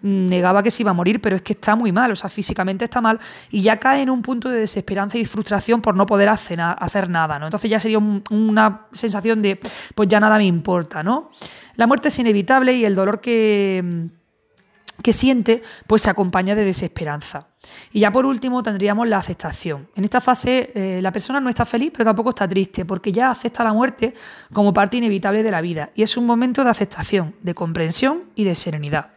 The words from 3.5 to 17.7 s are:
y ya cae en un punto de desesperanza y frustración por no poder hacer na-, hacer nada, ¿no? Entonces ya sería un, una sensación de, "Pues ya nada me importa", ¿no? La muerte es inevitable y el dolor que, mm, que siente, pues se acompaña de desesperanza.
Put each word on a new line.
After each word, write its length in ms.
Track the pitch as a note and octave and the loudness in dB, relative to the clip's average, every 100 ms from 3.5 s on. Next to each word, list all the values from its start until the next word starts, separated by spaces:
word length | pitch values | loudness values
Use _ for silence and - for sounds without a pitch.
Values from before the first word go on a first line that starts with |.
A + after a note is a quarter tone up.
y 100 | G#3 | 0
ya 160 | G3 A3 | 2 2
cae 240 | C4 C#4 | 2 2
en 80 | C4 | 2
un 140 | C4 | -2
punto 260 | A3+ B3 B3+ | -2 -4 -2
de 100 | A#3+ | -2
desesperanza 600 | A3 - - G3 G3+ A#3 | -2 -4 -6 -4 -4 -2
y 60 | A3 | -4
frustración 560 | F3+ - G3+ G3+ A#3 | -4 -2 -4 0 0
por 140 | G#3+ F#3 | 2 2
no 120 | G3 | 2
poder 220 | G3+ G3+ | 4 4
hacer 280 | G#3+ - E3+ | 2 -2 -4
na-, 160 | E3+ | -2
hacer 340 | - F3 G3+ F#3 | -2 -4 -2 -2
nada, 300 | E3+ D#3+ D3 | 0 -2 -4
¿no? 80 | D#3 | -6
Entonces 240 | G3+ A3+ | -4 0
ya 100 | A3 | 0
sería 200 | A3 G#3+ | 2 0
un, 240 | G#3 G3+ G3+ | 2 -2 -2
una 560 | G#3+ A3 G#3+ G#3+ G3+ - | 0 2 4 2 0 -12
sensación 520 | - A#3 G3+ G3+ A3 | -6 -4 -2 0 0
de, 160 | G#3 F#3+ - - - | 0 -2 -8 -14 -12
"Pues 160 | - G#3 | 0 4
ya 100 | G#3 | 4
nada 180 | G#3+ G#3+ | 6 4
me 80 | G3+ | 4
importa", 580 | E3+ D#3 F3+ D#3+ D#3 | 2 0 -2 -2 -6
¿no? 260 | E3 C4 E4 - - - - - | -2 -2 -4 -18 -18 -18 -18 -2
La 100 | A#3 | 2
muerte 220 | C4+ D4+ | 2 0
es 100 | - | 0
inevitable 560 | A#3 G3+ F3+ C4 B3+ | 2 2 4 4 4
y 120 | B3+ A3 | 2 2
el 100 | F#3+ | 2
dolor 260 | F#3+ G#3 | 0 -2
que, 600 | B3 A#3 G#3+ G#3 G3 F#3 | 0 2 2 2 2 0
mm, 340 | F3+ E3+ E3 _ _ _ _ _ _ _ - - | -2 -4 -6 _ _ _ _ _ _ _ -14 -2
que 100 | A#3 | 2
siente, 480 | A3 B3+ B3+ G#3+ A3+ - - _ | 4 4 2 2 0 0 -20 _
pues 160 | G#3+ | 4
se 80 | G#3+ | 4
acompaña 460 | F#3+ F3+ F#3 F#3 G#3 | 2 0 0 0 0
de 100 | G3+ | 0
desesperanza. 840 | F#3 F3 - D#3 D3 - C#3+ - _ - | -2 -6 -6 -8 -8 -10 -14 -16 _ -20